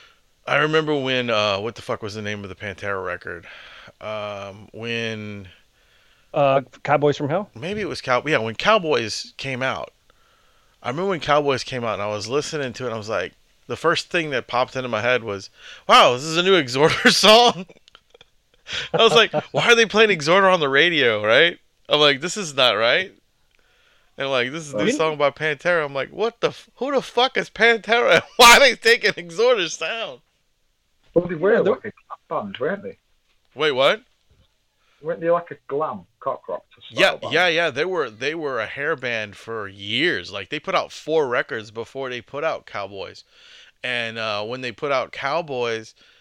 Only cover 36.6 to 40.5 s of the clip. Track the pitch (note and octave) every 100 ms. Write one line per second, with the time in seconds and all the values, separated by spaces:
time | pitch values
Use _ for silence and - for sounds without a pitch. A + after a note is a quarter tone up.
36.6 | _ _ - A#2 F#3 - - D3 F3+ E3
37.6 | E3+ B2+ F3+ F3+ C3 G#2+ C3+ E3 D3 B2
38.6 | G#2 - D3 D3+ B2+ A#2 G#2 F#2+ - A2+
39.6 | G2 G2 G2+ A#2 E3+ A2+ F2 G2 F#2+